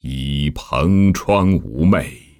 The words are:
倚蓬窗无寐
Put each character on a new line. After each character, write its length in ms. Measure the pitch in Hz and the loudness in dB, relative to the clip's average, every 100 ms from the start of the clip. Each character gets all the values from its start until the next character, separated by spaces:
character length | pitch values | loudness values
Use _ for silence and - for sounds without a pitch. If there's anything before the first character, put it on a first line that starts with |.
倚 500 | 62 65 67 71 73 | -8 -6 -4 -2 -2
蓬 600 | - - 64 78 98 98 | -4 -6 -2 2 4 2
窗 420 | 90 - 101 95 | 0 0 2 2
无 300 | 92 50 60 85 | 0 -2 0 2
寐 260 | 98 - - - _ | 2 -2 -14 -20 _